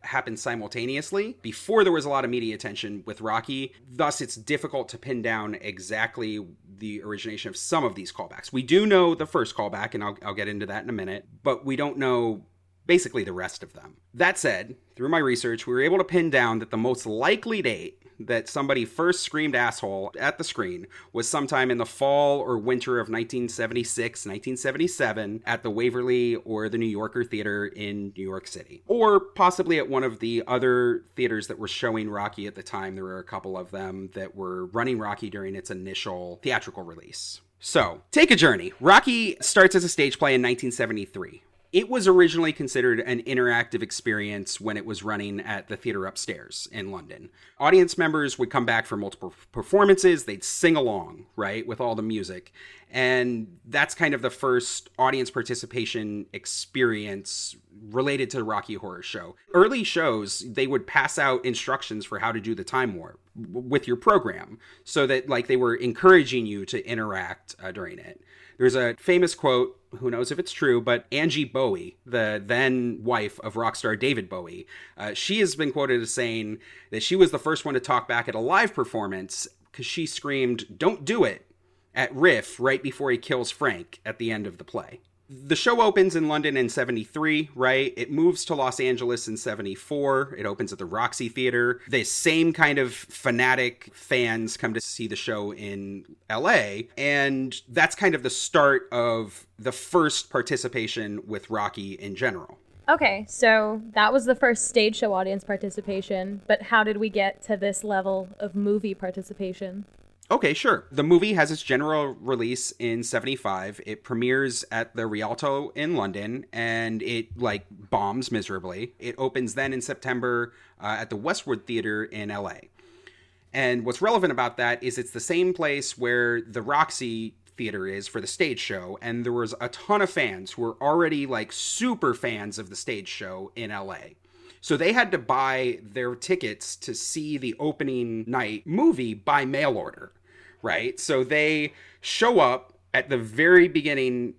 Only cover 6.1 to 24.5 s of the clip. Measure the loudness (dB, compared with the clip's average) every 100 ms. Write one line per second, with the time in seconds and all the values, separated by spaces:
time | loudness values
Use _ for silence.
6.1 | -4 -6 -6 -10 -18 -20 -14 -10 -10 -10
7.1 | -8 -8 -10 -10 -8 -2 0 0 -4 -12
8.1 | -12 -14 -14 -8 -4 4 4 8 6 6
9.1 | 2 0 0 -2 -2 -4 -4 -6 -6 -8
10.1 | -8 -8 -6 -6 -6 -6 -8 -6 -6 -6
11.1 | -10 -14 -6 -4 -2 -4 -4 -4 -2 0
12.1 | 0 0 -4 -10 _ _ _ 2 2 2
13.1 | -4 -6 -6 -8 -10 -18 -20 -20 _ _
14.1 | 0 0 2 -2 -2 -6 -16 _ -6 0
15.1 | 2 2 0 0 -4 -2 2 2 2 2
16.1 | 2 4 4 4 0 -2 0 0 -2 -4
17.1 | 0 2 2 0 -2 -2 -2 -8 -16 -20
18.1 | -12 -2 -2 -2 -4 0 0 -2 0 0
19.1 | 0 -2 -2 0 2 0 0 -4 -4 -6
20.1 | -4 -4 -4 -6 -4 -4 -6 -12 -20 -10
21.1 | -4 -2 -2 0 0 2 0 -2 0 2
22.1 | 4 4 2 0 -2 0 0 0 -2 -2
23.1 | -4 -4 -4 -6 -4 -4 -4 -4 -4 -4
24.1 | -6 -10 -8 -8